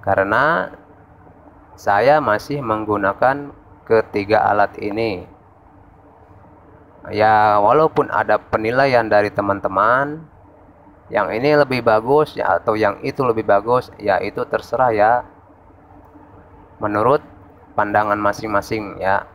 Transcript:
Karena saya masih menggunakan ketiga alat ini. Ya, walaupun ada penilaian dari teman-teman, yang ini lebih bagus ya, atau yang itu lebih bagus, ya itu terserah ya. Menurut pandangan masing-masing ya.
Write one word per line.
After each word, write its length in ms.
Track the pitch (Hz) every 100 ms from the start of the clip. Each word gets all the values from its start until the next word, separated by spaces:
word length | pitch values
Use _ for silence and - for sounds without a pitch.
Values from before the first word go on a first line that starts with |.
| -
Karena 640 | 98 98 110 147 170 185 - - - - - - - - - -
saya 480 | - - 101 120 151
masih 400 | 131 104 - 143
menggunakan 880 | 123 107 107 104 98 98 123 143 143 - - -
ketiga 640 | - 113 - 104 101 107 101
alat 320 | 104 101 -
ini. 480 | 104 101 113 90 - - _ _ _ - - _ - - - - - - - - - - -
Ya, 480 | 101 107 107 107 104
walaupun 560 | 104 135 156 - 143
ada 240 | 85 107 107
penilaian 720 | - 110 110 127 139 123 110
dari 240 | 104 104
teman-teman, 880 | - 101 98 98 95 107 127 139 156 160 - - - - - - - -
yang 240 | 107 92
ini 240 | 104 139 151
lebih 240 | 143 127
bagus 560 | 117 110 113 147 151 -
ya, 240 | 104 87
atau 160 | - 110
yang 240 | 107 98
itu 240 | 135 135 127
lebih 240 | 110 104
bagus, 400 | 101 107 123 - -
ya 240 | 104 92
itu 240 | 104 - 123
terserah 480 | 113 - 120 127
ya. 320 | 107 107 123 - - _ - - - - - - - - - - - - -
Menurut 480 | 107 104 113 147 - - - - -
pandangan 480 | - 104 104 107 104
masing-masing 800 | 104 101 110 104 98 113 104 90
ya. 240 | 92 98 -